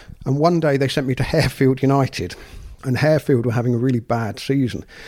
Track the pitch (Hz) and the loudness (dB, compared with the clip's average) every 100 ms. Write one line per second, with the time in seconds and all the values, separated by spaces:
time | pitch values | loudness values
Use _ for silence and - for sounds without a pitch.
0 | - - - 139 165 170 156 139 135 151 | -20 -10 -4 2 2 2 2 2 0 -2
1 | 131 127 - 160 143 - 135 135 135 139 | -2 -2 0 2 0 2 2 4 2 2
2 | 131 - 87 - - - - - 139 113 | 0 -4 -8 -10 -18 -18 -18 -12 -6 0
3 | 151 156 - 127 120 123 123 117 131 120 | 2 2 2 0 2 0 0 0 2 0
4 | - 117 110 98 - 139 123 95 - - | -2 -2 -4 -6 -2 0 0 -4 -12 -18